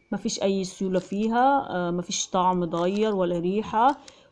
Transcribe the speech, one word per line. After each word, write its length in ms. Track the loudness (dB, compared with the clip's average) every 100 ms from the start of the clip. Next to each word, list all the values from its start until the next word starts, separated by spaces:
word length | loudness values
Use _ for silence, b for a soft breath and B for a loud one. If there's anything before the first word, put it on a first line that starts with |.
| -10
مفيش 320 | -8 -6 -2
أي 200 | 0 0
سيولة 360 | -4 -4 -2 -2
فيها، 680 | -2 -2 0 2 4 2 0
آه، 220 | -4 -2
مفيش 380 | -4 -4 -6 -2
طعم 340 | 0 2 2
اتغير 520 | 0 0 0 0 0 0
ولا 240 | 0 0
ريحة 580 | 0 -2 -2 2 2 2 B B B